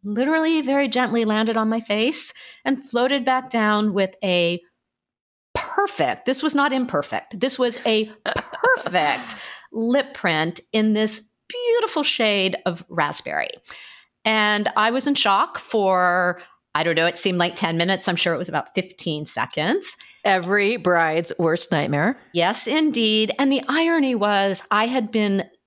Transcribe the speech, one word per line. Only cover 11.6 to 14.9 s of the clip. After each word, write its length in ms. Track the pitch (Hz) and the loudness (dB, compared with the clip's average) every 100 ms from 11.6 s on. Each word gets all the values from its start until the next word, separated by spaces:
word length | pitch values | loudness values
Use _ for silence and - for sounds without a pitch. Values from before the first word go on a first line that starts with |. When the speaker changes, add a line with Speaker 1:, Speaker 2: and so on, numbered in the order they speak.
| 480 466 440 320 | 2 2 2 -2
Speaker 1:
shade 540 | - - 220 202 190 180 | -2 0 2 2 0 -2
of 200 | - 170 - | -6 -6 -8
raspberry. 640 | 170 147 147 - 76 62 - - - - - _ _ | -2 0 -2 -4 -6 -6 -10 -18 -20 -20 -20 _ _
And 480 | - 220 208 208 208 - | -2 0 2 0 0 0
I 140 | 220 | 0